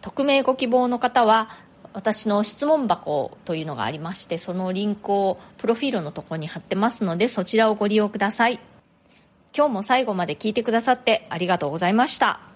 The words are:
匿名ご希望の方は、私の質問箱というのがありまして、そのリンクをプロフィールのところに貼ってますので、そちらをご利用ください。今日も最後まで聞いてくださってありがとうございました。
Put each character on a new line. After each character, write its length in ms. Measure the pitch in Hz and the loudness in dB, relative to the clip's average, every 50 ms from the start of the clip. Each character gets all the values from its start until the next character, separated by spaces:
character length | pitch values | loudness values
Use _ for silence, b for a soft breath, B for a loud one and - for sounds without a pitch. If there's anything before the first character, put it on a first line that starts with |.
匿 220 | - - - - 277 | -16 -12 -4 -2 2
名 200 | 285 277 269 262 | 4 4 4 4
ご 120 | - 262 | 2 0
希 120 | 262 269 240 | 0 0 2
望 200 | 233 247 247 247 | 2 2 2 2
の 120 | 247 240 | 0 0
方 260 | 262 247 247 254 233 | -2 2 4 4 6
は、 240 | 214 220 226 220 B B B B B - - - - | 6 6 4 4 B B B B B -20 -20 -20 -14
私 380 | _ 202 - 220 214 - - 220 | _ -4 -2 -2 -2 -2 -2 0
の 140 | 202 208 220 | 0 2 0
質 220 | 214 - - 285 | -2 -4 -4 2
問 220 | 294 311 302 269 214 | 2 2 2 4 0
箱 500 | 175 - - - 151 143 135 - - - - | -2 -2 -2 -4 -2 -2 -2 -4 -8 -14 -8
と 100 | - 175 | -6 -6
い 80 | 160 156 | -6 -4
う 20 | |
の 100 | 156 143 | -6 -6
が 80 | 117 101 | -4 -4
あ 80 | 113 | -4
り 80 | 147 156 | -4 -6
ま 140 | 156 165 185 | -8 -10 -10
し 120 | - - - | -10 -8 -8
て、 100 | 170 165 | -8 -8
そ 160 | - - 175 | -6 -8 -6
の 180 | 185 185 185 | -4 -4 -4
リ 140 | 185 190 202 | -4 -2 -2
ン 100 | 208 202 | -2 -4
ク 160 | 208 - - | -4 -2 -2
を 280 | 202 202 196 190 185 B B B B _ | 0 2 2 0 -2 B B B B _
プ 100 | - - | -2 -2
ロ 80 | 233 | -2
フ 60 | 233 | 0
ィ 80 | 285 277 | 0 -2
ー 20 | 254 | -2
ル 80 | 202 | -2
の 100 | 160 147 | -6 -6
と 100 | - - | -10 -12
こ 140 | - - 156 | -10 -8 -8
ろ 20 | 160 | -8
に 100 | 156 156 | -8 -8
貼 120 | - - | -10 -14
っ 40 | - | -8
て 120 | - - | -6 -4
ま 140 | 190 208 240 | 0 0 -2
す 140 | 233 - 220 | 0 -2 -4
の 140 | 185 165 175 | -2 0 0
で、 100 | 214 247 | -2 -2
そ 160 | - - 180 | 0 -4 -4
ち 140 | - - 220 | 0 2 2
ら 140 | 226 220 | 4 4
を 40 | 214 | 2
ご 120 | 208 208 208 | 0 0 0
利 100 | 208 214 | 2 2
用 120 | 208 202 | 2 0
く 80 | 208 208 | -2 -2
だ 140 | 202 202 | -2 -2
さ 180 | 214 - 233 233 | 0 2 0 0
い。 100 | 247 - - - - - _ _ _ _ _ b b b b b b _ _ _ _ - | 0 -2 -10 -20 -20 -20 _ _ _ _ _ b b b b b b _ _ _ _ 0
今 100 | 294 302 | 0 2
日 60 | 247 | 2
も 100 | 190 202 | -2 0
最 220 | - 254 254 262 | 2 2 2 2
後 80 | 220 202 | 0 -2
ま 120 | 185 175 | -2 -2
で 100 | 165 151 | -4 -4
聞 140 | - - 220 | -4 -4 -2
い 40 | 214 | -2
て 100 | 247 220 | 0 -2
く 80 | - | 0
だ 100 | 220 233 | 0 0
さ 120 | 226 247 247 | 2 2 0
っ 60 | 247 | 2
て 260 | - - 220 - - - | 2 0 0 0 0 -6
あ 80 | - 165 | -6 -4
り 100 | 180 175 | 0 0
が 100 | 185 175 | 0 0
と 100 | 165 143 | 0 -4
う 20 | |
ご 80 | 143 165 | -2 0
ざ 100 | 180 175 | 0 2
い 40 | 202 | 4
ま 140 | 226 247 - | 4 2 2
し 120 | - - | 2 2
た。 200 | 269 214 - - - - - | 2 0 0 -2 -10 -20 -20